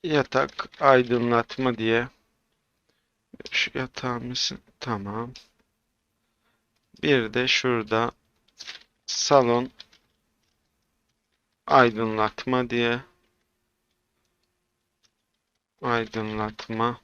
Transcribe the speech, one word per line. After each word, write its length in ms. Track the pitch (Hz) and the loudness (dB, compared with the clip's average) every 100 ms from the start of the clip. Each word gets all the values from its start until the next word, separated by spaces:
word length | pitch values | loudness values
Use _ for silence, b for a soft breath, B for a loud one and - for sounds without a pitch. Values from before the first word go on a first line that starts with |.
Yatak 800 | 180 151 127 131 139 - - - | 2 0 2 0 0 -6 -12 0
aydınlatma 960 | 143 131 123 120 120 117 120 - 131 113 | 6 6 4 0 2 0 0 -4 -4 0
diye. 300 | 110 113 127 _ _ _ _ _ _ _ _ _ _ _ _ - - | 0 0 0 _ _ _ _ _ _ _ _ _ _ _ _ -20 -8
Şu 280 | - - 139 | -4 -4 -4
yatağımızı, 800 | 131 - 127 120 120 123 - - _ _ | -8 -6 -6 -6 -6 -6 -6 -6 _ _
tamam. 520 | - 107 98 107 120 131 _ _ _ _ _ _ _ _ _ _ _ _ _ _ _ - | -6 -6 -6 -8 -10 -14 _ _ _ _ _ _ _ _ _ _ _ _ _ _ _ -6
Bir 320 | 151 135 113 | 2 2 2
de 140 | 117 127 | -2 0
şurada 640 | - 127 120 107 110 120 - _ _ _ _ B B _ _ - | 0 2 0 0 0 0 -6 _ _ _ _ B B _ _ -10
salon 640 | - - 143 120 120 131 _ - _ _ _ _ _ _ _ _ _ _ _ _ _ _ _ _ _ - | -6 4 4 6 0 -2 _ -20 _ _ _ _ _ _ _ _ _ _ _ _ _ _ _ _ _ 2
aydınlatma 1040 | 139 120 107 113 110 107 - - 127 123 | 6 6 2 -4 0 -2 -2 -2 -2 0
diye. 300 | 120 117 120 - _ _ _ _ _ _ _ _ _ _ _ _ _ _ _ _ _ _ _ _ _ _ _ _ _ _ _ | 0 0 -2 -6 _ _ _ _ _ _ _ _ _ _ _ _ _ _ _ _ _ _ _ _ _ _ _ _ _ _ _
Aydınlatma. 1200 | 131 117 110 113 107 107 107 110 - 113 117 120 | -2 -2 -2 -6 -6 -6 -6 -8 -10 -2 -2 -2